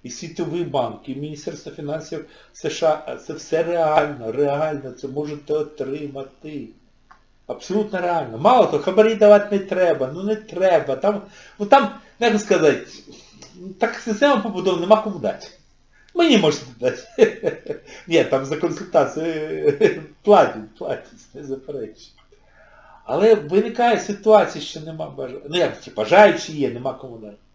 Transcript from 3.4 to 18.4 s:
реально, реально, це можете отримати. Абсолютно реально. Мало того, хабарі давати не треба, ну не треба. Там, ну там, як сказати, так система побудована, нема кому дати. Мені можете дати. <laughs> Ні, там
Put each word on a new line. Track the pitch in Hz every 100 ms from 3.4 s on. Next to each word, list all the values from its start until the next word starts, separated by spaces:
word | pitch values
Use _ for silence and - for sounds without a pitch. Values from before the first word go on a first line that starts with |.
| - 160
реально, | 165 170 160 156 147 135 113
реально, | 123 143 143 156 147 131
це | 123 135
можете | 135 151 147 -
отримати. | 151 151 - 131 143 147 135 131 _ 151 147 110 _ _ _ _ - _ _ -
Абсолютно | - - 196 208 185
реально. | 175 170 127 113
Мало | 185 254 170
того, | 147
хабарі | - 190 220 220
давати | 208 208 202 202
не | 190
треба, | 185 175 151 131
ну | 160
не | 202 214
треба. | - 180 185 165 139 127
Там, | 202 208 - - - -
ну | 202
там, | 277 214 - _ _
як | 233 208
сказати, | - 180 156 - - - - - _ _ - 180 185 -
так | 226 -
система | - 208 285 254
побудована, | 208 185 180 175
нема | 175 214
кому | 214 175
дати. | 107 - - _ _ _ _ _ _
Мені | 349 330 233
можете | 160 147 131 120
дати. | 123 123 - - 233 - 175 - - - - -
<laughs> | -
Ні, | 165
там | 123 135